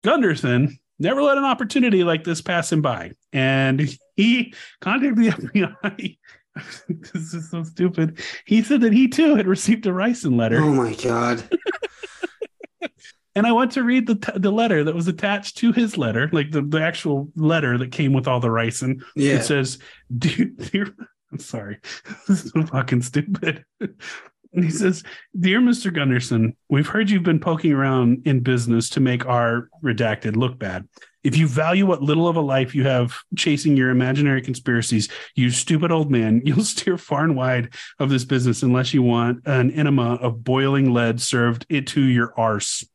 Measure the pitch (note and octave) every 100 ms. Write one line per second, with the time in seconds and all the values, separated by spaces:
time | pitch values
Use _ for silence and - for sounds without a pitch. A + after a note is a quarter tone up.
0 | G3 D#4 G#3+ C#3+ C#3 B2 C#3+ - _ _
1 | D#3 C4 D4 C#4 C#4 B3 A3+ C#4+ B3 G3
2 | E3+ D#3+ D#3+ D#3+ - F3 D#3+ D#3+ C#3+ A2+
3 | - - _ C3+ C3 C3+ C3+ C3+ D3+ -
4 | _ - G#3+ B3 A#3+ - - _ - B3
5 | C#4 A3+ A3+ - - G3+ F3 - G#3 G3+
6 | - - _ - _ - - - - E3
7 | - F#3 D#3+ E3+ D#3+ E3+ D#3+ - F3+ E3+
8 | D#3+ - - - - A3+ A3+ C#4 A#3 G#3+
9 | C4 C4 D#4+ C4 F#3+ F#3 - A3 G#3+ F3+
10 | G#3+ A#3+ D#3 A#2+ A2+ D#3 D3+ C3+ A#2 G#2+
11 | B2 A#2 A#2+ A#2 G#2+ - A4 - A#4 -
12 | - - F4 _ - _ - _ E4+ _
13 | - _ _ G3 A3+ A#3 B3+ C4 A#3+ B3+
14 | B3+ G#3+ - G3 F#3+ G#3+ A3+ E3+ D3+ E3+
15 | E3 D#3+ G3+ G3+ G3+ - A#3 A#3 A3+ F#3+
16 | A#2+ A2+ D3+ E3 D3 D3+ C#3+ D#3 D#3+ E3
17 | D#3+ C#3 D3 D#3+ D#3 E3 C3+ A#2+ B2+ -
18 | C#3+ C3+ B2+ B2+ A#2+ A2+ A2+ A2+ C3 C3
19 | - - C#3 C3 - C#3+ C3 - - -
20 | _ B2 D#3 - A#3+ - - G3 G3 -
21 | - _ _ - - A#2 G2+ G#2 - -
22 | - G#3 - F#3 - E3 D#3 B2+ B2 B2
23 | A#2+ C#3+ D3 G3 - D3+ _ _ G3+ -
24 | - - - _ _ F3 E3+ D#3+ F#3+ F3
25 | - - - - F3+ G3+ B3 A#3+ G3 D#3+
26 | C#3 B2 A#2+ A#2 A2+ - _ C#3+ D#3 G#3
27 | G#3 G3+ E3+ D#3+ F3 D#3+ E3+ C#3 C3+ C3
28 | A#2+ B2+ D3+ C3+ A#2+ B2+ A#2 A#2 A2+ -
29 | C3 B2 B2+ B2 A#2 A#2 A#2+ _ C#3 A2
30 | A#2 G#2 A2+ G#2+ B2+ B2+ G2 F#2 G#2 _
31 | - _ D3 D3 D#3+ B2+ D#3 F#3 G3 E3
32 | C#3+ D#3 E3+ E3 D3 C3+ B2+ C#3 C3+ B2+
33 | A#2+ - - - - C#3+ D#3 C#3 B2+ B2
34 | B2+ C#3 D3 C3 B2+ B2 - A#2 A2+ A2+
35 | A2 - - - B2 B2 - D#3 E3+ E3
36 | D3 B2+ A2 A2+ C3+ C3+ G#3+ - - F3+
37 | - C#3+ D#3+ C3+ B2+ B2 A#2 - - -
38 | C#3 C3+ B2+ C3 B2 A2+ C3 B2 B2+ D3
39 | B2 A#2 A#2+ B2 - C3 B2+ D3+ D3+ C#3
40 | A#2+ A#2+ B2 A2+ A2+ C3 C3+ C#3 C3+ A#2+
41 | A#2 A#2 - B2+ A#2+ A#2 - D3 C3+ -
42 | C3+ B2 A#2 - A2+ G#2 - - -